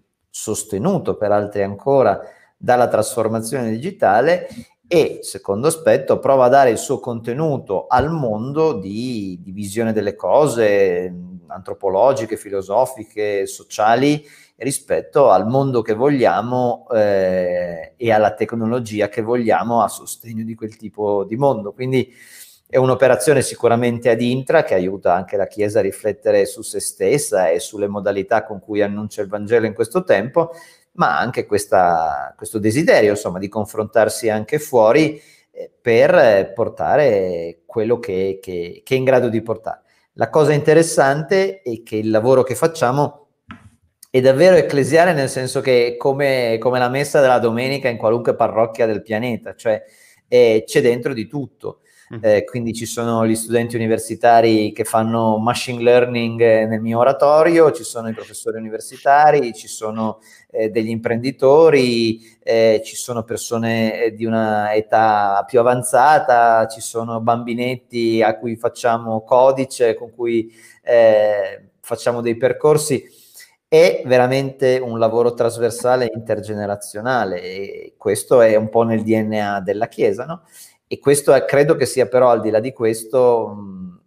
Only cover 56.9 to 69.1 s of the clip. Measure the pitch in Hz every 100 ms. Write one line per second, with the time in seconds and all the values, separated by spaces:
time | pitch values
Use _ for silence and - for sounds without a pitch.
56.9 | 117 123 139 143 151 165 165 156 - 113
57.9 | 117 113 107 101 104 117 110 110 110 -
58.9 | 131 143 143 151 151 120 110 107 - 110
59.9 | 110 110 - _ _ _ 120 110 110 110
60.9 | 113 113 117 127 135 135 147 165 143 127
61.9 | 117 113 110 - _ - 113 113 107 -
62.9 | - - 117 113 107 - 117 113 113 110
63.9 | 92 117 107 113 113 110 107 104 107 107
64.9 | 110 110 104 101 98 98 123 120 127 120
65.9 | 127 139 151 139 120 117 113 110 - -
66.9 | 117 117 113 117 120 120 120 123 113 _
67.9 | 120 117 113 107 113 120 117 117 - 120
68.9 | 117 117